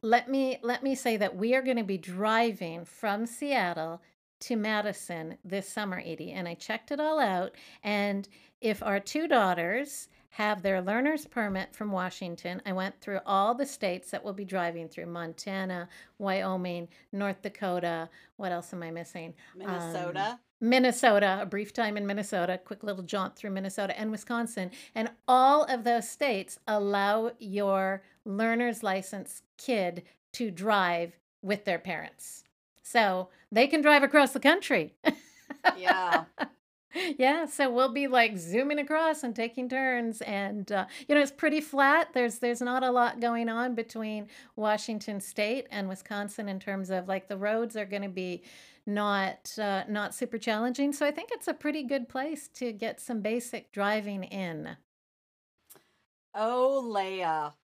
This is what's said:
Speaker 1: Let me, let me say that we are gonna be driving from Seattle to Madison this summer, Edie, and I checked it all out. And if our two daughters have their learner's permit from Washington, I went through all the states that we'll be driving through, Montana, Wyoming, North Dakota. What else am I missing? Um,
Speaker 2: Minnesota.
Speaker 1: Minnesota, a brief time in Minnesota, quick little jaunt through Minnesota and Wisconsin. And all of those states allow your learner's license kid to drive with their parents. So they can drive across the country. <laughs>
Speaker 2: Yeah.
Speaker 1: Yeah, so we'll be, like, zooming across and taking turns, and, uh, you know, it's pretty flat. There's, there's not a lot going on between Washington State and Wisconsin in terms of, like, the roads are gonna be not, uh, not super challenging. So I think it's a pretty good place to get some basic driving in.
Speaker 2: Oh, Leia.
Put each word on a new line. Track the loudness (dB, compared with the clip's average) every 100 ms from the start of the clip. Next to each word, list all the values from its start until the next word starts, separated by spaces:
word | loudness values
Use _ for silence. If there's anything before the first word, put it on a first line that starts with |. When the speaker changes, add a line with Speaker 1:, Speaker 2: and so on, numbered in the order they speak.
Speaker 1:
Let | 4 2 2
me, | 0 0 -2
let | -4 -2
me | -2
say | -2 0 0
that | 0 0
we | 2
are | 2
gonna | 2 -2
be | -2 -4
driving | -6 -4 0 2 2 0 -8 -10
from | -12 -6 -4 -2 -4
Seattle | -6 -2 0 0 -2 -6 -8 _ _ _ _
to | -4
Madison | -2 0 0 -2 -6 -8 -8 -8 -12
this | -8 -6 -6
summer, | -6 -6 -6 -8
Edie, | -10 -8
and | -6 -8
I |
checked | -8 -8 -8 -6
it | -2
all | 0 2
out. | 2 2 -2 -8 -20 -10
And | -4 0 0 -2 -6 -16 -20 _
if | -2 -2
our | 0 -2
two | -2 -4 4
daughters | 6 6 4 0 -2 -4 -10 -16 _ _
have | -2 0 2
their | 2 0
learner's | 2 2 2 0 -4
permit | -4 -2 -2 -6
from | -8 -4
Washington, | -2 -4 -6 -10 -8 -8 -8
I | -4
went | -4 -4 -6
through | -6 -6 2
all | 2 4 2
the | -2
states | -2 -4 -4 -6
that | -8
we'll | -6
be | -8
driving | -4 -2 -2 -4 -10
through, | -10 -10
Montana, | -8 -8 -8 -8 -4 -4 -6 -8 -14 -20 _
Wyoming, | -2 -2 0 -2 -4 -6 -10 -16 _
North | -4 -4 -4
Dakota. | -8 -6 -2 0 -2 -4 -6 -12 -20 _
What | -4
else | -4 -6
am | -10
I | -8
missing? | -10 -10 -12 -14 -16 -20 -12
Um, | -6
Speaker 2:
Minnesota. | -4 -4 -4 -6 -2 -4 -4 _ _
Speaker 1:
Minnesota, | 4 6 6 6 6 6 4 2
a | -2
brief | -6 -6
time | -2 -2 -2
in | -2
Minnesota, | -4 -2 -2 0 -2
quick | -6 -10
little | -8 -8
jaunt | -4 -4 -4 -6
through | -8
Minnesota | -6 -6 -4 -4 -2
and | -4
Wisconsin. | -6 -4 -4 -2 -4 -6 -8 -12
And | -4 -4 -6 6
all | 8 10 8
of | 6 2
those | 2 2 0
states | -2 0 0 -4 -12 0
allow | 2 2 4 4 4 0 -6
your | -6 0 2 2 2 -2 -8 _
learner's | -8 0 2 2 0 0
license | -2 -2 -4 -10 -10 -14 _ _
kid | -2 0 0 -2 -12 _ _
to | -6 -4
drive | -2 2 4 4 2 -2 -8 _ _
with | -4 -2
their | 0 -2
parents. | -2 -6 -8 _ -16 -16 _ _ _ _
So | 0 4 4 2 -4 _ _
they | 4 6
can | 6
drive | 8 8
across | 8 6 6
the | 6
country. | 4 4 4 2 0 _
<laughs> | -2 -2 -10 -20 _ 2 2 2
Speaker 2:
Yeah. | 2 2 4 2 0 -8 -8 _ _ _ _ -4 -4 2
Speaker 1:
Yeah, | 4 4
so | 0 0 2
we'll | 4 2
be, | 2 2
like, | 4 4 2
zooming | -2 0 0 0
across | 0 2 2 0
and | -4 -4
taking | -4 -4 -4
turns, | 0 0 0 -2 -4
and, | -4 -2 -2 -4 -2
uh, | -2 -2 -8 2
you |
know, | 4
it's | 4
pretty | 2 0 2
flat. | -2 4 6 6 4
There's, | 0 0 0
there's | -2 0
not | 0 0
a | 2
lot | 4 4 2
going | 0 0 0
on | 0 -2
between | -2 -6 -6 -6 -6 -10 -16 -18 -2
Washington | 0 0 0 -6 -6 -8
State | -6 -2 0 0 -4
and | -6 -6
Wisconsin | -6 -8 -6 -6 -6 -6
in | -6
terms | -6 -6 -2
of, | -4 -2
like, | -4 -4
the | -4
roads | -2 0 -2 -4
are |
gonna | -6 -6 -6
be | -6 -6 -6 -10 -20 -20 -14 -4
not, | 0 2 2 0 -4 -12 -4
uh, | -2 -2 -2
not | -4 -4
super | -4 -6 -4
challenging. | -2 0 0 0 0
So | 2
I | 0
think | 0 -6
it's | -6 -4
a |
pretty | -4 -2 -4
good | -2 -4 -4
place | -6 -6 -6 -12
to | -8 -8
get | -4 -6 -8
some | -6 -4
basic | -2 -2 -4 -12 -10
driving | -2 0 0 -2 -8
in. | -8 -6 -6 -6 -8 -12 _ _ _ _ _ _ _ _ _ -20 _ _ _ _ _
Speaker 2:
Oh, | -2 0 4 4 4 0
Leia. | -2 -2 -2 0 0 -2 -8